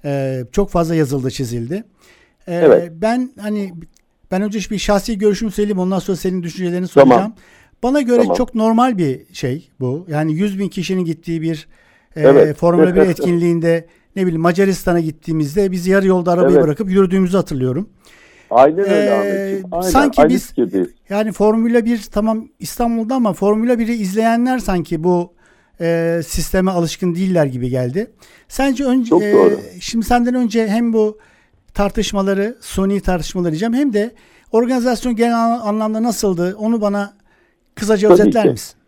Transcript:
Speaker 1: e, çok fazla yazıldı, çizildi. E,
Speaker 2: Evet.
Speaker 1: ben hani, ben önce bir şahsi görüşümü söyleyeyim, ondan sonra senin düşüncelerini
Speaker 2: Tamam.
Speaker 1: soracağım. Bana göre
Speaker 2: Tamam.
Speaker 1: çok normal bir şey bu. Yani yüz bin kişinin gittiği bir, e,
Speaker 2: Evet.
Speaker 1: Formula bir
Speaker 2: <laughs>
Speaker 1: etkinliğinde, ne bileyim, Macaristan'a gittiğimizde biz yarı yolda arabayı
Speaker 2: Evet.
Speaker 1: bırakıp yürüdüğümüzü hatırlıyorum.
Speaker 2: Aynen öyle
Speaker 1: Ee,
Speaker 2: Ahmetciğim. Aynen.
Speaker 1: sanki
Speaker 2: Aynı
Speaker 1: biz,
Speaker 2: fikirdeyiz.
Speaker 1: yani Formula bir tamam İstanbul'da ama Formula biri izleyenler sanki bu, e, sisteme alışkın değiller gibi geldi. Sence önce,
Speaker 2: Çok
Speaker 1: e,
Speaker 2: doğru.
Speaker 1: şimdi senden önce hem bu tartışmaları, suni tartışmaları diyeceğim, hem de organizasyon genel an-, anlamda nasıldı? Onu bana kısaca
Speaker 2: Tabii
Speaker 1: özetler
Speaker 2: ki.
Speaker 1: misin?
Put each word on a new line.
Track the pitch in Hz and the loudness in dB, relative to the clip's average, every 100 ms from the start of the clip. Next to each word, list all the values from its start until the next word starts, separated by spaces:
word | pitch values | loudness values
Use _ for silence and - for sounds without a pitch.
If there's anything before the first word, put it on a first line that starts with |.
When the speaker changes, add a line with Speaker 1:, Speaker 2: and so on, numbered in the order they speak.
Speaker 1:
e, | 147 139 135 131 120 | -4 -4 -4 -6 -4
çok | - 196 | -2 0
fazla | 175 165 | 0 0
yazıldı, | 165 139 139 127 | 0 0 0 -4
çizildi. | - 123 120 117 190 - _ _ _ _ _ - | -4 -6 -6 -6 -8 -10 _ _ _ _ _ -8
E, | |
Speaker 2:
Evet. | 170 156 113 175 160 | 2 4 4 2 -4
Speaker 1:
ben | 214 247 254 - | -2 -2 -4 -8
hani, | 208 208 196 170 - _ _ _ _ | -8 -6 -8 -12 -20 _ _ _ _
ben | 185 | -4
önce | 208 208 185 | -2 -4 -6
bir | 202 | -6
şahsi | - 202 190 208 | 0 0 0 0
görüşümü | 208 190 220 | 0 0 -4
söyleyeyim, | 196 208 190 | -2 -2 0
ondan | 185 190 | 0 -2
sonra | 180 185 | -2 -4
senin | 185 185 | -2 -4
düşüncelerini | 170 190 180 180 180 | -6 -6 -4 -4 0
Speaker 2:
Tamam. | - 135 | 4 6
Speaker 1:
soracağım. | 123 208 - _ _ _ _ | 6 2 -8 _ _ _ _
Bana | 240 294 | -2 0
göre | 240 240 | 2 2
Speaker 2:
Tamam. | 190 254 | 2 0
Speaker 1:
çok | 247 | -2
normal | 220 220 226 254 208 | 0 0 2 0 0
bir | 151 127 - | -2 -4 -12
şey | - 135 143 _ _ | -8 -6 -6 _ _
bu. | 127 147 185 | -6 -6 -6
Yani | 151 156 | -4 -2
yüz | 156 208 190 | -2 -2 -2
bin | 196 | -6
kişinin | - 165 185 | -6 -4 -2
gittiği | 170 160 - 165 | -2 -6 -6 -4
bir, | 160 156 - _ _ _ _ 160 | -4 -6 -10 _ _ _ _ 2
e, | |
Speaker 2:
Evet. | 147 139 156 143 | 6 6 4 2
Speaker 1:
Formula | 170 175 - | 2 4 4
bir | 180 | 4
Speaker 2:
<laughs> | 190 | 2
Speaker 1:
etkinliğinde, | - 180 170 175 170 165 165 165 _ _ 196 | 2 0 2 2 0 0 -2 -4 _ _ -4
ne | |
bileyim, | 185 160 | -2 0
Macaristan'a | 170 175 196 185 - 175 | 0 2 0 0 0 0
gittiğimizde | 160 151 - 160 147 170 196 | -2 -8 -6 -4 -2 0 -2
biz | 180 180 | -2 2
yarı | 196 190 | 2 4
yolda | 185 175 | 2 0
arabayı | 175 - | 2 4
Speaker 2:
Evet. | 165 | 4
Speaker 1:
bırakıp | 151 147 196 | 4 -2 0
yürüdüğümüzü | 185 190 190 185 190 | 2 2 2 2 0
hatırlıyorum. | - 139 127 131 214 _ _ _ - _ _ | -2 -4 -4 -4 -8 _ _ _ -20 _ _
Speaker 2:
Aynen | 117 139 165 | 6 6 4
öyle | 196 208 208 | 0 2 2
Speaker 1:
Ee, | |
Speaker 2:
Ahmetciğim. | 196 202 196 196 196 185 | 0 0 -4 -4 -6 -6
Aynen. | 170 185 | -4 0
Speaker 1:
sanki | 269 285 - | 2 2 4
Speaker 2:
Aynı | 156 | 4
Speaker 1:
biz, | 180 - | 4 -2
Speaker 2:
fikirdeyiz. | - - 98 87 _ _ | -4 -2 0 -4 _ _
Speaker 1:
yani | 196 214 | -2 -2
Formula | - 214 220 233 233 | 2 2 2 2 2
bir | 226 233 - | 0 -4 -4
tamam | 208 220 220 220 _ | -2 0 -2 -8 _
İstanbul'da | 175 - 233 233 226 | -14 -4 -2 -2 -2
ama | 262 226 | 0 0
Formula | 170 196 214 240 233 | 0 0 2 2 0
biri | 226 | 0
izleyenler | 240 190 202 226 233 247 254 | -2 -2 0 0 2 0 -2
sanki | 214 180 151 165 | -2 -2 -2 -2
bu, | 175 180 175 _ _ _ _ _ | 0 0 -2 _ _ _ _ _
e, | 170 170 165 170 | -2 0 0 -2
sisteme | 160 - 156 190 185 | -4 -6 -2 0 0
alışkın | 180 170 - 180 | 0 -2 -2 -4
değiller | 170 190 175 143 | -2 0 0 0
gibi | 127 123 | -2 -4
geldi. | 127 123 156 233 _ - _ _ | -2 -2 -4 -8 _ -20 _ _
Sence | - 277 247 | -4 -2 0
önce, | 277 262 226 | 0 0 2
Speaker 2:
Çok | - | 2
Speaker 1:
e, | 208 | 4
Speaker 2:
doğru. | 202 208 - - 180 | 4 4 2 -8 -14
Speaker 1:
şimdi | - 226 202 | -6 -6 0
senden | 247 240 | 0 2
önce | 254 233 226 220 | 0 0 -2 0
hem | 220 233 | -2 0
bu | 220 214 214 _ _ _ _ _ | 0 -2 -4 _ _ _ _ _
tartışmaları, | - 202 220 208 196 196 196 208 262 | -4 -2 -2 -4 -2 0 0 -2 -6
suni | - - 196 202 | -8 -4 -2 -2
tartışmaları | 196 180 - 185 175 | -2 -4 -4 -4 -4
diyeceğim, | 156 226 | -2 -2
hem | 247 285 | -2 0
de | 208 226 - _ _ _ | -2 -4 -10 _ _ _
organizasyon | 220 240 254 240 233 247 226 | -2 0 0 0 -2 -4 0
genel | 233 233 | 0 2
an-, | 226 240 | 0 -2
anlamda | 220 214 220 220 | -4 -2 -2 -2
nasıldı? | 233 202 202 175 180 208 | -4 -2 -2 0 -4 -2
Onu | 214 233 | -2 -2
bana | 208 202 202 _ _ _ _ _ _ | -2 -2 -6 _ _ _ _ _ _
kısaca | - 208 214 208 | -10 -2 2 6
Speaker 2:
Tabii | 180 | 6
Speaker 1:
özetler | 208 233 | 6 4
Speaker 2:
ki. | 190 | 0
Speaker 1:
misin? | 120 - _ | -2 -12 _